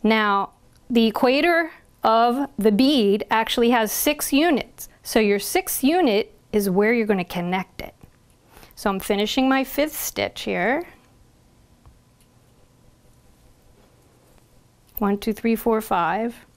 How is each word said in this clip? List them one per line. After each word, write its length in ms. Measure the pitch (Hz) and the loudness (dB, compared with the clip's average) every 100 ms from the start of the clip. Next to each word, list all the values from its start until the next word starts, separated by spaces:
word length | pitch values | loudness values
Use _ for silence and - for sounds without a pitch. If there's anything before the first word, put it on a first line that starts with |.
Now, 480 | 214 220 214 196 196 _ _ _ _ | 2 0 0 -2 -4 _ _ _ _
the 160 | 233 226 | 2 2
equator 640 | 214 247 269 330 339 330 - _ _ | 2 2 2 2 0 -2 -8 _ _
of 440 | 220 226 233 247 277 - | 0 4 2 0 -4 0
the 120 | 202 | 2
bead 540 | 202 262 294 202 208 - | 4 4 4 2 2 0
actually 400 | 226 220 - 233 | -2 -2 0 2
has 200 | 240 214 | 2 0
six 440 | - - 294 - | 0 -2 -2 0
units. 560 | 269 330 269 - - - _ | 2 2 2 -2 -14 -20 _
So 160 | - 240 | -2 0
your 200 | 214 202 | 2 0
sixth 440 | - 359 370 - | -2 -4 -4 -2
unit 520 | 262 339 311 202 - - _ | 0 2 2 0 -2 -10 _
is 160 | 214 202 | -2 0
where 240 | 180 208 | 2 2
you're 140 | 240 214 | 0 0
gonna 180 | 196 | -2
connect 560 | 175 180 175 185 185 _ | -2 -6 -4 -4 -6 _
it. 140 | - - - _ _ _ _ - - | -18 -18 -20 _ _ _ _ -20 -20
So 160 | - 214 | -6 -4
I'm 100 | 196 | -4
finishing 480 | - 202 208 - 262 | -2 -2 -2 0 0
my 160 | 262 | 0
fifth 340 | 262 - 302 - | -2 -2 -4 -4
stitch 440 | - - - - | -10 -6 -6 -6
here. 440 | - 185 185 285 349 - _ _ _ _ _ _ _ _ - _ _ _ _ _ _ _ _ _ _ _ _ _ _ _ _ _ _ _ _ _ _ _ _ - _ _ _ _ _ - | -6 -2 -2 -2 -6 -18 _ _ _ _ _ _ _ _ -20 _ _ _ _ _ _ _ _ _ _ _ _ _ _ _ _ _ _ _ _ _ _ _ _ -20 _ _ _ _ _ -4
One, 180 | 202 202 | -2 -2
two, 160 | 214 | -4
three, 240 | 208 226 226 | -4 -2 0
four, 240 | - 220 | 0 -2
five. 640 | 220 190 165 185 226 233 - | -2 -2 -2 -2 -6 -10 -20